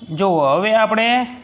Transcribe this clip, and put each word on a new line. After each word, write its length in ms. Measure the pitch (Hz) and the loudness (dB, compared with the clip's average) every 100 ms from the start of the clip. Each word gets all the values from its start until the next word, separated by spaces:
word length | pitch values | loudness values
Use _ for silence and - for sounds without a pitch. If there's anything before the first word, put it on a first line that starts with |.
| 226 | -12
જુઓ, 380 | 160 196 160 139 | -2 0 2 2
હવે 260 | 147 214 220 | 2 2 2
આપણે 520 | 220 220 233 247 240 - | 2 0 0 0 -2 -10